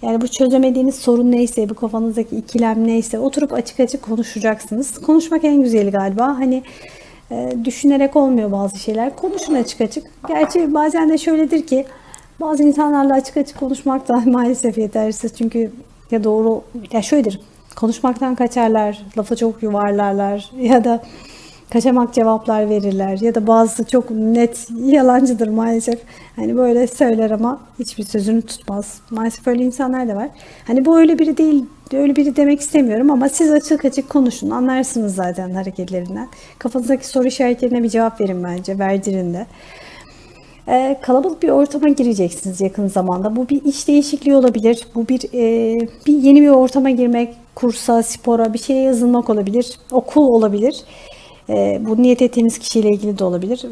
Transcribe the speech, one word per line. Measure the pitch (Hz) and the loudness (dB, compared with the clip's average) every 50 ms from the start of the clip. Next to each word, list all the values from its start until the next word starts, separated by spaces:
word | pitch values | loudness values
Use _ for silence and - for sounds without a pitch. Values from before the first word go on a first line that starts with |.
| - | -4
Yani | 226 226 226 | -2 -2 -2
bu | 233 247 | -2 -4
çözemediğiniz | - - 269 254 254 269 269 262 254 262 254 262 269 | -2 0 0 2 2 2 2 2 2 2 0 -2 -2
sorun | - - 254 240 240 247 247 240 | -2 0 2 2 4 4 2 4
neyse, | 240 247 233 - - 214 208 | 2 2 0 0 -2 -4 -4
bu | 220 | -4
kafanızdaki | - - 220 208 226 226 226 214 226 226 220 - | -6 -6 -6 -4 -4 -4 -2 -2 -4 -6 -4 -6
ikilem | 220 220 - - 233 233 226 220 220 226 | -10 -10 -6 -2 0 0 0 0 0 0
neyse | 226 226 226 220 226 - 220 | 0 0 0 -2 -2 -4 -4
oturup | 233 269 269 294 311 285 - | -4 -2 -2 -2 -2 -2 -2
açık | 247 233 - - - | -4 -6 -6 -2 -2
açık | 262 233 - 269 - | -2 -2 -2 -8 -6
konuşacaksınız. | 214 220 220 233 - - 220 202 220 214 214 - - 214 220 277 - - - | -6 -4 -4 -4 -6 -6 -4 -2 -2 -4 -4 -6 -8 -6 -6 -6 -6 -8 -10
Konuşmak | - - 311 320 320 320 330 320 320 | 0 2 2 2 2 2 -2 0 0
en | 302 294 285 269 | 2 2 4 2
güzeli | 247 226 220 202 202 | 4 2 2 0 2
galiba. | 196 196 196 196 196 208 240 | 0 -2 -2 -2 -2 -2 -2
Hani, | 269 285 254 262 262 254 262 262 - - - - - - - - - - - - - | -2 0 0 0 0 0 -2 -4 -10 -20 -20 -20 -20 -20 -20 -20 -20 -20 -20 -18 -12
e, | 240 233 247 254 254 247 233 | -10 -8 -6 -6 -6 -4 -4
düşünerek | 240 233 - - 285 285 277 277 277 277 | -6 -6 0 2 2 4 4 2 2 4
olmuyor | 302 277 269 262 240 214 208 196 | 4 4 4 2 2 0 0 -2
bazı | 196 202 196 196 196 | -2 -4 -4 -6 -8
şeyler. | - - 214 220 226 269 277 | -8 -6 -4 -2 -2 -4 -4
Konuşun | - - 370 392 392 - - 311 | -6 -6 -6 -6 -6 -4 -2 0
açık | 262 233 233 - - | 0 0 -2 -2 -4
açık. | 233 214 - 311 - - - _ - - | -4 -4 -4 -8 -12 -12 -20 _ -8 -6
Gerçi | 330 302 311 302 - 349 339 294 285 | 0 0 0 0 2 0 0 2 0
bazen | 302 302 311 302 330 320 311 | 0 0 0 0 2 2 2
de | 320 302 | 2 2
şöyledir | 311 339 320 311 320 277 339 320 - | 0 0 0 2 0 0 0 -2 -2
ki | - 262 262 269 269 - - - - - - - - - - | 0 -2 -2 -2 -4 -12 -20 -20 -20 -20 -20 -20 -20 -14 -8
bazı | 339 311 311 277 294 | -4 -4 0 2 4
insanlarla | 294 277 277 302 294 294 285 277 277 269 | 4 4 4 2 0 2 2 2 2 2
açık | 262 277 - - | 2 0 -2 -4
açık | 302 277 - - - | -4 -4 -4 -6 -8
konuşmak | - 262 269 262 - 277 262 269 262 - | -6 -6 -6 -4 -4 -4 -4 -4 -2 -2
da | 240 | -2
<laughs> | 247 233 | 2 2
maalesef | 254 247 247 247 233 254 240 - 240 208 220 | 2 2 2 2 0 -2 0 -2 -4 -2 -2
yetersiz. | 220 202 - 226 214 214 214 - - 226 - - | -4 -4 -2 -2 -2 -2 -4 -6 -8 -10 -6 -4
Çünkü | 233 226 - 233 226 214 - - - - - - - - | -6 -4 -2 -2 -4 -4 -6 -14 -20 -20 -20 -20 -10 -4
ya | - 226 208 | -4 -2 0
doğru, | 214 214 220 220 226 226 214 - - - 247 208 190 - | 0 0 2 2 0 0 -2 -6 -12 -16 -16 -14 -6 -4
ya | 226 202 | -4 -2
şöyledir. | - - 294 254 214 196 196 - - _ - - _ - | 2 2 2 2 0 -2 -6 -14 -18 _ -20 -20 _ -10
Konuşmaktan | - - 220 233 - - 262 247 247 269 262 254 | -4 -2 -2 -2 0 -2 -2 -2 -2 -2 -4 -2
kaçarlar, | 240 254 233 233 254 233 226 220 220 214 208 208 208 208 196 - 220 | -2 -2 -2 0 0 2 2 2 2 0 0 -4 -8 -14 -12 -8 -8
lafı | 208 208 240 | -4 -4 -4
çok | 226 233 226 220 226 - | -2 -2 -4 -4 -4 -6
yuvarlarlar | 214 208 202 208 202 202 202 208 202 196 196 202 196 202 208 202 - - 254 | -4 -2 -2 0 0 0 0 0 0 0 -2 -2 -2 -4 -6 -8 -12 -10 -4
ya | 254 226 262 247 220 | 2 4 4 4 4
da | 247 233 233 - - - - - - - - - - - - - - | 2 0 -2 -4 -12 -20 -20 -20 -20 -20 -20 -20 -20 -20 -20 -20 -2
kaçamak | - 233 - 262 254 247 240 233 240 | -2 0 2 4 4 2 2 2 2
cevaplar | 254 233 220 220 220 220 - 220 214 214 208 | 0 2 2 2 0 0 -2 0 0 0 0
verirler | 208 208 202 202 196 190 196 190 190 190 | 0 0 0 -2 -2 -2 -2 -2 -4 -2
ya | 214 233 233 | -2 0 0
da | 233 214 | 0 2
bazısı | 214 226 226 226 220 220 - 233 | 2 4 4 4 2 0 -4 -6
çok | - - 254 240 - | 0 0 0 0 0
net | 233 220 220 220 226 233 233 233 233 - - - 233 226 240 | -4 -2 0 2 2 2 2 0 0 -4 -14 -12 -10 -4 0
yalancıdır | 269 269 294 262 254 247 247 269 254 254 214 226 214 | 2 4 4 6 4 4 4 4 2 2 0 -2 -2
maalesef. | 214 220 226 226 233 226 226 - 233 233 - - - - - - _ | -2 -2 -2 0 -2 -2 -2 -2 -4 -6 -6 -18 -20 -20 -20 -20 _
Hani | - 226 220 233 | -8 -6 -4 0
böyle | 240 254 247 233 240 247 | 0 2 2 4 2 2
söyler | 240 247 - 302 247 226 220 226 220 | 0 0 0 2 2 2 2 0 0
ama | 220 208 220 240 262 277 - - _ - | 0 -2 -2 -2 -4 -6 -10 -20 _ -12
hiçbir | 247 - - - 208 | -12 -10 -8 -12 -12
sözünü | 202 - 214 202 208 220 226 220 | -6 -4 -4 -2 0 0 0 -2
tutmaz. | 226 - - - - 202 202 208 - - - _ _ | -4 -10 -14 -10 -10 -8 -8 -8 -10 -14 -20 _ _
Maalesef | 226 220 220 226 226 - - | -8 -6 -4 -6 -6 -6 -4
öyle | - 247 240 254 | -2 -2 0 0
insanlar | 254 240 - 277 254 254 254 254 233 | -2 -2 -4 -4 -4 -4 -4 -4 -4
da | 208 | -4
var. | 196 226 294 - - - - - - - | -6 -6 -8 -12 -16 -20 -20 -20 -20 -8
Hani | - 233 262 269 | -2 0 0 2
bu | 302 330 330 | 4 6 6
öyle | 330 311 330 262 | 6 6 6 4
biri | 320 302 302 | 2 0 2
değil, | - 320 311 302 285 247 - - - _ - - | 0 2 2 2 0 0 -2 -12 -20 _ -6 -4
öyle | 269 285 285 277 | 0 0 2 2
biri | 285 285 294 262 | 2 0 0 2
demek | 302 294 285 285 285 | 2 2 2 2 0
istemiyorum | 285 - - 311 277 240 214 220 254 285 | -2 -2 0 2 2 2 2 2 2 2
ama | 294 247 254 277 | 4 4 2 0
siz | 269 - 339 311 302 | 0 2 2 4 4
açık | 302 294 - 320 294 - | 2 2 2 -2 0 0
açık | 277 262 - 269 - | -2 -2 -2 -6 -2
konuşun, | - 294 269 247 - - - 196 | 0 2 2 2 0 -4 -6 -6
anlarsınız | 220 247 247 254 262 262 262 247 - 240 226 208 190 | -4 -2 0 0 0 0 -2 -2 -2 -4 -4 -4 -2
zaten | 190 185 180 180 180 185 185 | -4 -4 -4 -4 -6 -8 -6
hareketlerinden. | 185 190 190 190 185 - 180 180 185 180 175 180 185 208 233 262 - - - - - _ | -6 -6 -6 -8 -8 -8 -10 -6 -6 -8 -6 -6 -8 -10 -10 -12 -14 -20 -20 -20 -20 _
Kafanızdaki | - 247 - 262 247 233 269 262 262 | -10 -6 -4 -4 -2 0 -2 -2 -2
soru | - - 262 254 254 | -4 -2 0 0 0
işaretlerine | 254 - 277 247 247 240 254 247 247 247 233 | 0 0 0 0 0 0 0 -2 0 0 0
bir | 226 | 0
cevap | 202 226 226 226 226 - | 0 0 0 0 0 -2
verin | 214 196 185 180 180 | -4 -4 -2 -4 -6
bence, | 175 175 180 185 - 196 196 | -6 -8 -8 -8 -8 -4 -4
verdirin | 196 190 196 196 190 208 196 190 180 175 170 | -2 0 0 -2 -2 -2 -4 -4 -4 -4 -6
de. | 175 220 - - - - - - - - - - - - - - - - - - - - - - - - - | -6 -8 -12 -14 -20 -20 -20 -20 -20 -20 -20 -20 -20 -20 -20 -20 -20 -20 -20 -20 -20 -20 -20 -20 -20 -8 -2
Ee, | 240 254 262 262 277 269 - | 0 0 0 0 -4 -4 -2
kalabalık | - 247 254 277 370 320 311 - | 0 0 2 2 0 -4 -2 0
bir | 311 | 0
ortama | 269 277 285 285 - 294 269 302 | 2 2 2 0 0 0 2 2
gireceksiniz | 285 277 254 240 226 196 190 170 175 - - 190 185 180 | 2 2 2 0 0 0 -2 -2 -4 -6 -10 -10 -6 -4
yakın | 196 190 190 - 208 196 | -4 -4 -4 -2 -4 -2
zamanda. | 196 196 185 185 180 180 190 214 214 | -2 -2 -2 -2 -2 -2 -4 -4 -2
Bu | 233 254 247 | -4 -2 -2
bir | 285 277 - | -2 -2 0
iş | 294 277 - - - | -2 -4 -2 0 2
değişikliği | 285 294 285 285 - 277 - 285 277 | 2 2 2 2 -4 -4 0 4 4
olabilir. | 277 254 247 233 233 208 226 233 226 - - - | 6 4 4 2 2 2 2 0 0 -2 -10 -6
Bu | 233 233 233 | -6 -2 -2
bir, | 254 254 - - - | -2 -2 -4 -6 -4
e, | 247 233 226 226 226 226 220 226 233 233 233 - - - | 0 0 2 2 0 0 0 0 -2 -4 -6 -8 -8 0
bir | - 294 | 2 2
yeni | 302 262 269 277 294 294 | 4 6 8 8 8 8
bir | 294 | 8
ortama | 277 262 262 254 254 277 262 269 | 6 6 4 4 2 0 2 2
girmek, | 262 240 247 247 240 233 240 233 233 - - _ _ | 2 2 2 0 2 0 -2 -4 -6 -16 -20 _ _
kursa, | - - 240 226 - - - 233 233 226 | -4 -2 -2 -2 -2 -2 2 2 2 2
spora, | - - - - - 233 233 226 226 214 | 0 -6 -6 -2 0 2 2 2 0 -2
bir | 226 | -4
şeye | - - 269 262 262 | -2 -2 0 2 2
yazılmak | 262 262 233 240 240 247 240 240 - | 2 2 2 2 2 2 2 2 0
olabilir. | 220 214 202 196 202 240 247 240 - - - _ | 0 0 0 -2 0 -2 -2 -2 -6 -18 -16 _
Okul | 254 262 254 - - 294 302 | -2 -2 -2 2 4 4 4
olabilir. | 262 233 226 220 214 196 208 208 262 302 - - - - - - - - - - - - - _ - | 6 6 4 4 2 0 2 0 0 -2 -2 -12 -20 -20 -20 -20 -20 -20 -20 -20 -20 -20 -20 _ -4
Ee, | 214 208 196 196 202 196 220 220 | -2 0 0 0 -2 -4 -2 -2
bu | 220 220 247 | 0 2 4
niyet | 247 247 240 254 | 4 4 4 2
ettiğiniz | 240 240 247 233 226 220 - | 0 2 2 0 0 0 -2
kişiyle | - - - 226 214 214 | -10 -4 -2 0 2 2
ilgili | 208 202 208 208 208 196 | 0 0 -2 -4 -4 -2
de | 202 | -2
olabilir. | 180 175 175 180 196 240 247 - 247 | -2 -2 -2 -4 -4 -6 -6 -6 -10